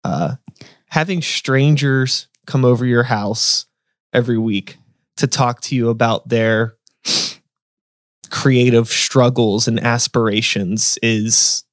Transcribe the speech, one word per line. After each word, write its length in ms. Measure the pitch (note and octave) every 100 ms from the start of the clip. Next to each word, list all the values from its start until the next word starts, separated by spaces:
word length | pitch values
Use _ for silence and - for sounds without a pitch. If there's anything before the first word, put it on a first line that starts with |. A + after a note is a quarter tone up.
Uh, 320 | - D2+ D#3 C3 - _ - _ _
having 320 | D#3 E3 F3+
strangers 1040 | D3+ - - C3+ C#3+ D3 C#3 C3+ C3 - - _ -
come 180 | C3+
over 200 | B2+ A#2+
your 180 | B2 A#2+
house 640 | A#2+ A2 G#2 A2+ - - - _ _ _ _
every 260 | - A#2+ A#2
week 380 | A2+ G2+ - - _ _ _ -
to 100 | C3
talk 340 | - B2 A#2+
to 120 | -
you 140 | C3 A#2
about 400 | A2+ A#2 A2+ -
their 480 | A#2 A2+ A2 A2+ _ _ _ - - - - _ _ _ _ _ _ _ _ -
creative 580 | - C#3 B2+ B2 A#2 A2+
struggles 800 | - - C3+ B2 B2 A2+ G#2 A#2+
and 140 | A2+
aspirations 1160 | A#2 A#2 - B2 A2 G#2 G#2+ - F#2 G#2+ - -
is 600 | A2+ A2 A2 A2+ - - _